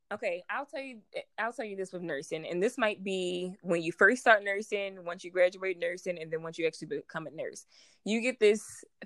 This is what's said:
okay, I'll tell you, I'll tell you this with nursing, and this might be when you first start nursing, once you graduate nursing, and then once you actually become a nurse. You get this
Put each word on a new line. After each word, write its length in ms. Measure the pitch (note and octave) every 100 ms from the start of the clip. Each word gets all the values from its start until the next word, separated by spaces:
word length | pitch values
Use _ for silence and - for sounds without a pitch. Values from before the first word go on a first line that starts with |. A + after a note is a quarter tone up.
| _
okay, 300 | - G#3 F3 -
I'll 160 | A3+ C#4
tell 160 | D4
you, 200 | C4+ A#3 - - - -
I'll 140 | A3+
tell 120 | A#3+ A3
you 100 | G3
this 160 | F#3
with 80 | F3+
nursing, 440 | E3+ C#3 D#3+ D#3+ D3+
and 140 | F3
this 160 | G#3+ B3
might 260 | G#3+ F#3+
be 520 | G3 F#3+ F3+ F3+ F3+ F#3
when 200 | F3 E3+
you 80 | E3
first 300 | - G3+ B3
start 220 | B3+ G#3+
nursing, 600 | G3+ G3 G#3+ G3+ G3 F#3+ E3+
once 180 | F#3
you 80 | F3+
graduate 480 | F3+ F3+ F#3+ F#3+ E3+
nursing, 400 | F3 F#3 F#3+ F3
and 100 | D#3+
then 120 | D#3+
once 140 | E3 E3
you 100 | D#3+
actually 220 | - D#3
become 380 | D3+ - D#3+ D3+
a 40 |
nurse. 340 | D#3 A2+ C2 - _ - _ F#3+
You 160 | A3+
get 180 | A#3+ B3+
this 440 | G#3+ G#3+ - - - _